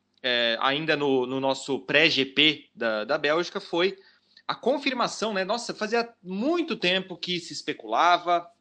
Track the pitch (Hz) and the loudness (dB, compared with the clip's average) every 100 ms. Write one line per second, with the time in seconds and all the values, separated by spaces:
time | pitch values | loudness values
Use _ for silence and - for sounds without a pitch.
0 | _ _ 131 120 117 113 135 143 160 147 | _ _ -2 0 0 2 0 0 0 0
1 | 143 135 123 135 135 131 - 131 - 143 | 2 0 0 -2 -2 -2 -4 -6 2 4
2 | 160 135 135 - 151 147 - - 117 107 | 4 4 0 4 4 2 -8 -4 -2 -2
3 | 110 151 147 160 175 202 - 170 185 190 | -2 -2 0 0 -2 -8 -4 0 0 -2
4 | - _ _ - - - 220 285 269 254 | -14 _ _ -16 -8 -4 -2 0 -2 0
5 | 196 - 214 196 185 233 - - 214 233 | -2 -2 -2 -2 -2 -4 -4 -6 -2 -2
6 | 233 - 180 190 262 349 320 226 180 190 | -2 -8 -10 -4 0 0 -2 0 2 0
7 | 185 170 - 175 - 147 - 143 107 117 | -2 -10 -6 -6 -6 -10 -8 -8 -2 2
8 | 165 175 170 175 170 _ | 4 4 4 0 -2 _